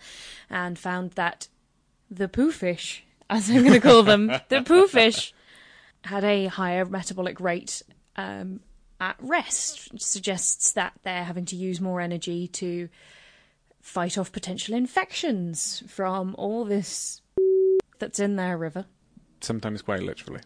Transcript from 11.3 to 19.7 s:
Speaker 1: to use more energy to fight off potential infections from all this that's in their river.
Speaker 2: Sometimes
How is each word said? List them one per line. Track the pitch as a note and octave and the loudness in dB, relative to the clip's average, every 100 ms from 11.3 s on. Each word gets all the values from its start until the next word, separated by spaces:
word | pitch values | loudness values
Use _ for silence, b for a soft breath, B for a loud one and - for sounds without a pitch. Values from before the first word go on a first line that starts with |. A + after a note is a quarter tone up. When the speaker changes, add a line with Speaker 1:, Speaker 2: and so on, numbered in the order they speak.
| F3 F3 | -8 -8
Speaker 1:
to | F3+ | -6
use | F#3 F3 | -6 -4
more | F#3 F3+ | -4 -4
energy | F3 E3+ F3 F3 F3 | -4 -6 -6 -6 -6
to | - F3+ F3 E3+ B B B B B B B _ _ | -8 -8 -6 -10 B B B B B B B _ _
fight | - F#3 F3 G3 | -10 -6 -4 -4
off | F#3 | -6
potential | - F3+ F#3 - A3+ | -8 -10 -10 -4 -2
infections | B3+ - F#4+ - E4+ G#3 F3 D#3+ - - - | -2 -2 -4 -4 -2 -2 -4 -6 -6 -8 -12
from | - F#3+ F#3+ F#3+ F#3+ | -6 -4 -4 -6 -6
all | G3+ A3+ | -6 -4
this | G#3+ G3+ F#3 - - - _ - F#4+ F#4+ F#4+ F#4+ - _ | -2 -4 -4 -8 -10 -12 _ 0 2 4 4 2 0 _
that's | - - | -10 -2
in | G3+ G3+ | -2 0
their | F#3 F3 | -2 -4
river. | E3 E3 G3 _ _ - _ _ | -6 -8 -12 _ _ -20 _ _
Speaker 2:
Sometimes | - A2+ G#2+ | -8 -6 -6